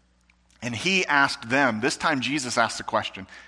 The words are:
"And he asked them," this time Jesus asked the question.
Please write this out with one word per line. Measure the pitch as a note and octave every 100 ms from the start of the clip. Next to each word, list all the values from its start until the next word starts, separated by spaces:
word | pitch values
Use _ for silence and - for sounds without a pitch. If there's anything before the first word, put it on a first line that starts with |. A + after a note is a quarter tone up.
| _ _ _ _ _ _
"And | B2
he | A2+ E3+ F#3+
asked | F3 D3 C#3 - A2+
them," | C3+ C3+ A2
this | B2+ -
time | F3 C#3+
Jesus | A#2+ D3 B2 A#2
asked | A2 -
the |
question. | - A2 G2 - F#2+ -